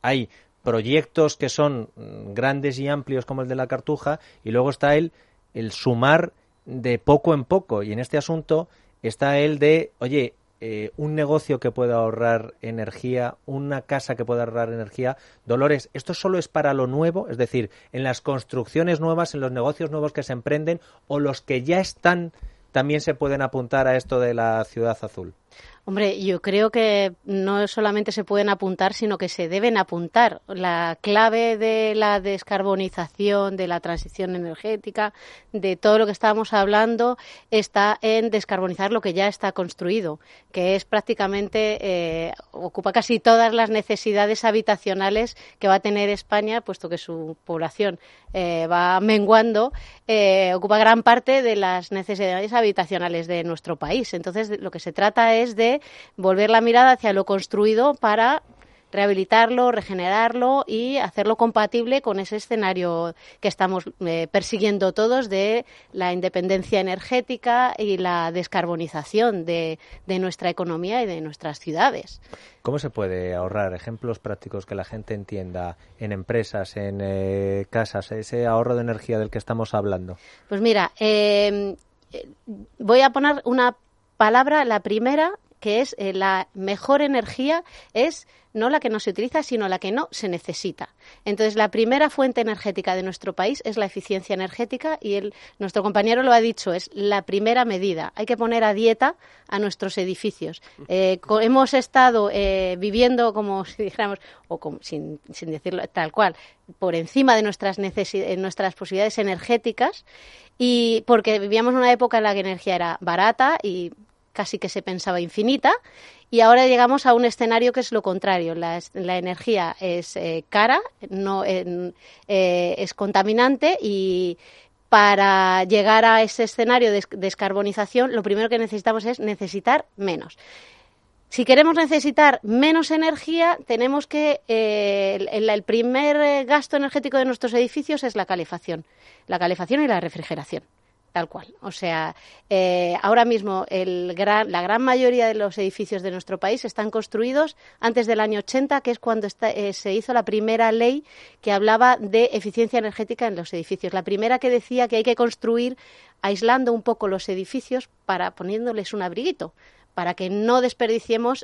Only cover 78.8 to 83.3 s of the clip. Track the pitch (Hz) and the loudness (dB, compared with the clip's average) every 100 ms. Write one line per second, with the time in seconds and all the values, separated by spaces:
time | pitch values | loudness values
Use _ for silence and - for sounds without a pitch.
78.8 | 117 110 - 110 110 117 - 113 110 110 | -4 -6 -4 -4 -4 -6 -6 -6 -4 -2
79.8 | 101 95 92 90 - - - 202 226 208 | -2 -4 -8 -16 -20 -20 -8 -2 2 2
80.8 | 175 - 214 214 208 202 208 202 202 185 | 0 -2 0 2 4 2 2 0 -6 -10
81.8 | _ _ _ - - - - 202 214 - | _ _ _ -18 -18 -20 -18 -18 -18 -4
82.8 | 208 247 269 262 285 | 4 6 6 4 0